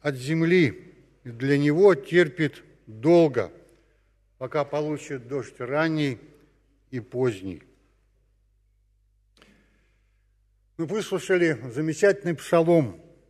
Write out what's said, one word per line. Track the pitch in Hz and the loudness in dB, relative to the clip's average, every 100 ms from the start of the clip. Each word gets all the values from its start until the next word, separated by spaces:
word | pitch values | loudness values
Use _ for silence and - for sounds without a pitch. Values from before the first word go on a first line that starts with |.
от | 147 | -6
земли, | 131 127 160 165 185 147 - - _ _ _ | -6 -4 -2 2 4 4 0 -18 _ _ _
и | 127 | -18
для | 117 131 143 | -8 0 2
него | 147 151 202 165 | 2 6 6 4
терпит | 135 175 170 - 151 - _ _ - | 2 2 2 0 -6 -6 _ _ -20
долго, | 110 131 175 160 123 87 - _ _ _ _ _ _ _ _ | -4 4 6 6 0 -6 -10 _ _ _ _ _ _ _ _
пока | 127 156 | -6 -4
получит | 143 147 151 147 - 139 117 | -4 -4 -4 -6 -8 -12 -8
дождь | 139 110 - | -10 -10 -12
ранний | 123 147 160 156 147 120 - _ _ _ _ _ _ | -6 -2 -2 -2 -4 -6 -16 _ _ _ _ _ _
и | 127 | -14
поздний. | 110 123 127 98 95 80 _ _ _ _ _ _ _ _ _ _ _ _ _ _ _ _ _ _ _ _ _ _ _ _ _ _ _ _ _ _ _ - | -10 -4 -4 -4 -12 -14 _ _ _ _ _ _ _ _ _ _ _ _ _ _ _ _ _ _ _ _ _ _ _ _ _ _ _ _ _ _ _ -10
Мы | 160 | -6
выслушали | 214 - 185 - 185 170 131 117 | -6 -4 -6 0 2 2 0 -6
замечательный | 117 156 156 202 196 175 156 | -6 -6 2 2 2 -2 -6
псалом. | - 170 165 170 127 - - _ | 0 2 4 4 2 -6 -20 _